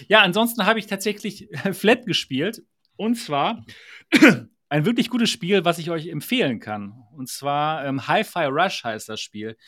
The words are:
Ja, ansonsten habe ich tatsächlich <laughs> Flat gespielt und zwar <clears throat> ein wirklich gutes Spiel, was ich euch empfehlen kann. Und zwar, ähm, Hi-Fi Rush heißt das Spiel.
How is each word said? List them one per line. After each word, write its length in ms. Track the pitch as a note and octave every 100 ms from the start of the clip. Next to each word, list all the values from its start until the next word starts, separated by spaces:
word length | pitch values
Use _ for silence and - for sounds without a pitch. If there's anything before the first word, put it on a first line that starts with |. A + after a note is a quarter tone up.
| -
Ja, 140 | G#3+
ansonsten 460 | F#3+ G3 A#3 A3+ F#3+
habe 100 | A3+
ich 80 | G3+
tatsächlich 640 | G3 G#3+ G#3 G#3+ - -
<laughs> 200 | C#3+ G3
Flat 340 | F#3 G3 A#3 -
gespielt 560 | D3 - C3 F#3 A3+ - _ _ -
und 200 | G#3+ A#3
zwar 500 | - C#3+ E3+ A3+ - - - - -
<clears throat> 320 | - C4 C3+ - _ -
ein 160 | D3 D#3+
wirklich 260 | A#3+ -
gutes 180 | B3 A#3
Spiel, 360 | - E3+ G3+ E3+
was 120 | E3
ich 140 | E3
euch 160 | E3 E3
empfehlen 520 | D3+ - B3+ D#3 A2
kann. 460 | A2 G#2 G2+ A#2+ - D3+
Und 140 | C3
zwar, 560 | - C#3 C#3+ D3+ D#3 C#3
ähm, 220 | C3+ -
Hi-Fi 380 | F3 - - D3
Rush 380 | C#3+ F#3+ -
heißt 240 | A#2+ A2 -
das 140 | A2
Spiel. 340 | - G#2 A2 A2